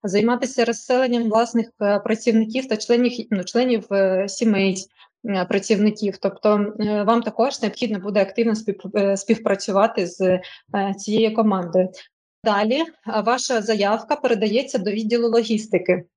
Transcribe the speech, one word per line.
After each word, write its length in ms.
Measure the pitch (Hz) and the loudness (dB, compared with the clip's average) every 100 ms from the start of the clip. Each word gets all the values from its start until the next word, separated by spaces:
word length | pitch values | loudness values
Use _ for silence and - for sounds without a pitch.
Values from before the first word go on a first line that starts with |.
займатися 600 | 208 196 220 247 262 - | 0 0 2 0 -2 0
розселенням 580 | 226 226 - 254 262 240 | -2 -2 -2 0 2 0
власних, 440 | 226 220 233 233 226 _ | 2 0 2 0 -2 _
е, 160 | 202 202 | 0 0
працівників 680 | 202 220 - 220 220 240 262 | 0 -2 2 2 2 -2 -4
та 80 | 214 | -4
членів, 360 | - 240 247 247 - | 0 2 2 -2 -4
ну, 140 | 196 | -4
членів, 480 | 180 233 254 226 190 | -2 0 2 0 0
е, 360 | 196 190 190 202 | 2 2 2 -2
сімей, 480 | - 220 196 196 185 - _ - _ 233 | 0 2 4 2 0 -8 _ -20 _ -4
е, 160 | 196 | -2
працівників. 720 | 180 202 196 202 214 208 208 190 | 0 -2 0 2 2 2 -4 -2
Тобто, 560 | 196 196 214 208 208 214 | -6 0 2 2 0 -2
е, 220 | 208 208 | -2 0
вам 200 | 208 233 | 2 2
також 400 | - - 254 269 | 0 -2 -2 0
необхідно 360 | 214 202 240 208 | -6 -4 -4 -4
буде 240 | 190 202 | -2 0
активно 320 | 196 - 226 | 0 0 0
спів-, 360 | 214 220 196 196 208 | 0 -4 -8 -4 -2
е, 200 | 196 196 | 0 0
співпрацювати 920 | - 220 - 196 - 190 220 220 180 | 0 0 2 -2 0 2 2 0 -6
з, 140 | - | 0
е, 200 | 190 185 185 - _ 202 196 196 | 0 0 -2 -20 _ -4 -4 -4
цією 360 | - 214 220 | -2 0 2
командою. 540 | 220 214 190 175 180 185 - - _ _ _ | 2 2 2 0 0 0 -4 -20 _ _ _
Далі, 380 | 220 202 220 269 320 _ | 0 0 2 0 -2 _
а, 160 | - 214 | -6 -2
ваша 420 | 208 254 - 240 | 0 0 0 -2
заявка 540 | 214 220 196 220 - 294 | 0 0 0 0 -2 -2
передається 640 | 247 226 214 220 269 240 | 0 0 2 0 -2 -4
до 120 | 190 | -2
відділу 380 | 208 220 233 233 | -4 -2 0 2
логістики. 760 | 233 220 220 - 185 180 185 - | 2 2 -2 0 -2 0 -2 -2